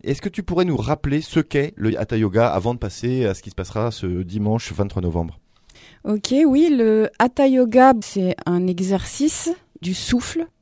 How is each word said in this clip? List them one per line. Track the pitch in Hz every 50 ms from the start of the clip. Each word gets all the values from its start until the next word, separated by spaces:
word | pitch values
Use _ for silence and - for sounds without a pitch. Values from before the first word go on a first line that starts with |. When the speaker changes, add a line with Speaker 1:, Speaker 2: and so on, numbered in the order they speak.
Speaker 1:
Est-ce | - - 139 -
que | - 202
tu | - 214 180
pourrais | - 170 175 185
nous | 175 143
rappeler | 117 110 127 151 - - 143 143 156
ce | 160 - - 165
qu'est | 151 - - 143 143 - -
le | - 104 110 - -
Hatha | 101 - 117
Yoga | 110 110 98 90 113 117
avant | 113 78 95 90 117 123
de | 120
passer | - 98 - - 117 123 127 131 120
à | 101 95
ce | - -
qui | 98
se | -
passera | - 92 - - 107 113 117
ce | 107 - 101 90 87 90 92
dimanche | 87 98 107 104 107 110 117 - -
vingt-trois | 104 101 101 98 - 92
novembre ? | 90 87 80 85 85 82 - - _ _ _ _ _ _ - - - - - _ -
Speaker 2:
Ok, | 202 214 208 - - 254 285 320
oui, | 285 254 294 330 339
le | 285 240 226 220 220 220 214 - _ -
Hatha | 233 254 - - 277 269
Yoga, | 262 254 254 226 214 254 254 269 262 220
c'est | - - - 196 185 185 - - -
un | 175 175 175 180
exercice | 185 180 175 190 190 196 190 - - - - 285 311 - - - 330 359 - _ _ _ -
du | - 185 185
souffle, | - - - 247 240 - - - 330 330 - _ _